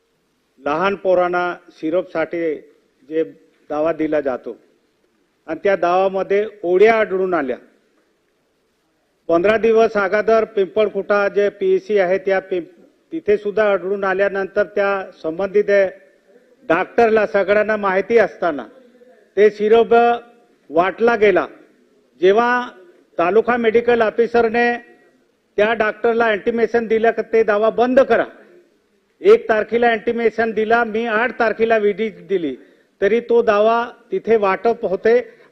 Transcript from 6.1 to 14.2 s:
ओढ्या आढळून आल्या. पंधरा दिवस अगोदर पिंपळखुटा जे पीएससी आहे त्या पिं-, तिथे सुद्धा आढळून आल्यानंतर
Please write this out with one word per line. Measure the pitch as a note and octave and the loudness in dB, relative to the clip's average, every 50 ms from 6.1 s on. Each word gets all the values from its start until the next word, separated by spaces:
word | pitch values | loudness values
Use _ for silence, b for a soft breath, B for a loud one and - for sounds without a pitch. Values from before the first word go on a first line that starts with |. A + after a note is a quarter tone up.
| F#3+ G3 F#3 F#3 G3 G3+ G#3+ A3 - - | -2 -4 -4 -2 -2 -2 -2 -4 -8 -8
ओढ्या | - E3+ F3+ F#3 G#3 A3+ A3+ | -4 -2 4 4 6 6 6
आढळून | A3 G#3+ F#3 F#3 F#3 F#3+ F#3 F3 | 2 0 -2 -2 -4 -2 -2 -2
आल्या. | D#3+ C#3 B2 A#2+ - - _ _ _ _ _ _ _ _ _ _ _ _ _ _ _ _ _ _ _ _ _ _ _ _ _ _ _ _ _ _ _ _ - | -4 -4 -4 -8 -10 -12 _ _ _ _ _ _ _ _ _ _ _ _ _ _ _ _ _ _ _ _ _ _ _ _ _ _ _ _ _ _ _ _ -2
पंधरा | E3 E3+ F3 G3+ A3 | 0 2 2 2 2
दिवस | A3+ G3+ A3+ A3 A3 A3+ A3 | 2 2 2 4 4 2 2
अगोदर | - G#3 G3 F#3 G3+ G#3+ G3 G#3+ A3+ A3 A3 | 2 -2 -2 0 -2 -2 2 2 2 2 0
पिंपळखुटा | A3 - G3+ F#3+ E3 - G#3+ G#3+ G3+ G3+ G3 F#3+ - G#3 G3+ G3+ G3+ | -2 -2 -4 -4 -2 0 -2 -2 -2 -2 -6 -4 -2 0 0 0 0
जे | F3 G3+ G3+ G3 | 0 0 -2 -2
पीएससी | G3 - G3 F#3+ F#3+ F3+ - - G#3+ G3+ | -2 -2 -2 0 0 0 -2 -2 0 0
आहे | F#3 F3 F#3+ F#3+ | 0 0 0 -2
त्या | F#3 F#3+ F#3+ F#3+ | -2 -2 -2 -2
पिं-, | F#3+ - F#3+ F3+ D#3+ - - _ - _ _ _ _ _ | -2 -4 -6 -8 -8 -10 -18 _ -20 _ _ _ _ _
तिथे | - E3 - G#3 G#3 | -12 -6 -2 -2 -2
सुद्धा | G#3 G#3 G#3 F#3 G#3+ G#3+ G#3 | 0 -2 -4 -2 0 0 0
आढळून | G3+ F3+ E3+ F#3 G3+ G3+ G3 | 0 -2 -2 -6 -6 -4 -2
आल्यानंतर | F#3+ F#3+ F#3+ | -4 -2 0